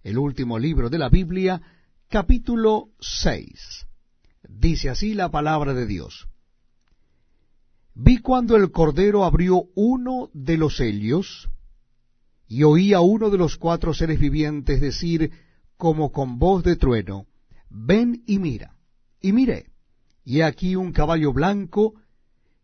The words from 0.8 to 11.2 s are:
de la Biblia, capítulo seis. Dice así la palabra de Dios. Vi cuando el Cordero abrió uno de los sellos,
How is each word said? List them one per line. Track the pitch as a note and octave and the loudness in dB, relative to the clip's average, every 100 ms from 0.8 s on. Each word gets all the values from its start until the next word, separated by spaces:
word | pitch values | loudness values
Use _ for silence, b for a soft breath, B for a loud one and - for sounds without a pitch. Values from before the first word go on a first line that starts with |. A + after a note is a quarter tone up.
| A#2+ | -2
de | D#3+ | -2
la | C3 | 2
Biblia, | - E3+ F#3 F#3 F3+ b b b b _ | 2 2 -4 -4 -4 b b b b _
capítulo | G#3+ F3 B3+ - A#3 A3 G#3+ - _ | -4 2 0 2 0 0 0 -6 _
seis. | - - F#3 G2+ G1+ - - - - - _ _ _ _ | -12 -4 -4 -4 -10 -20 -20 -18 -18 -20 _ _ _ _
Dice | - G2+ C#3+ D#3 C#3 | -20 -2 0 0 -2
así | B2 G#3 | -4 -4
la | G#3 F3+ | -4 -4
palabra | D#3 D3+ D#3 C#3+ | -4 -2 -2 -2
de | C3 A2+ | -4 -4
Dios. | F#2+ A1+ - - - _ _ _ _ _ _ _ _ _ _ _ _ _ _ _ | -8 -10 -16 -18 -20 _ _ _ _ _ _ _ _ _ _ _ _ _ _ _
Vi | - B2+ B3 | 4 6 6
cuando | - B3+ A#3+ A3 | 4 0 4 4
el | F#3+ | 4
Cordero | - D#3 C#3+ G3+ G3+ | 2 0 2 2 2
abrió | F3+ D#3 F3+ F3+ F3 - | 2 2 2 2 0 -2
uno | A3 B3+ B3 B3+ - | 0 0 -4 -8 -10
de | D3+ C3+ E3 | -12 -4 0
los | D#3 - | 0 0
sellos, | A#2+ G2+ G#2+ D#3 | -4 -2 -2 -2